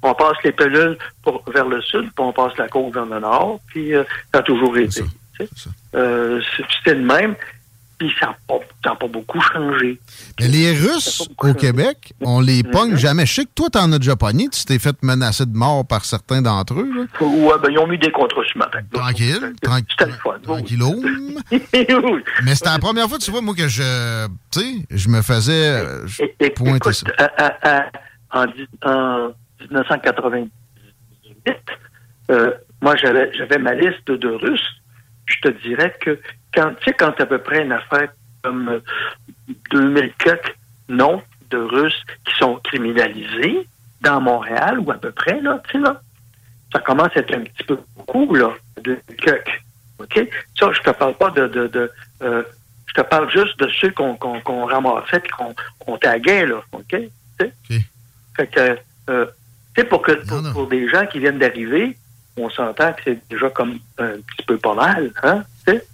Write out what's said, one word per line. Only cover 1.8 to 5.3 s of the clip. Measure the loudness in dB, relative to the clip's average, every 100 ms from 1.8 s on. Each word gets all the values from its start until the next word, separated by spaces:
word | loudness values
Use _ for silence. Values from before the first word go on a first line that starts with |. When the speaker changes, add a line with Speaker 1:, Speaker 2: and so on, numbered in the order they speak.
Speaker 1:
sud, | -2 -4 -4
puis | -4
on | -2
passe | 0 -2 -2
la | -4
côte | -2 -2 -6
vers | -6
le | -6
nord, | 0 0 0 -4 -10
puis, | -8 0
euh, | 0 0 -6 0
ça | 0
a |
toujours | 2 2 2 2
Speaker 2:
C'est | 0
Speaker 1:
été, |
Speaker 2:
ça. | 0
Speaker 1:
tu | -6 -8 -20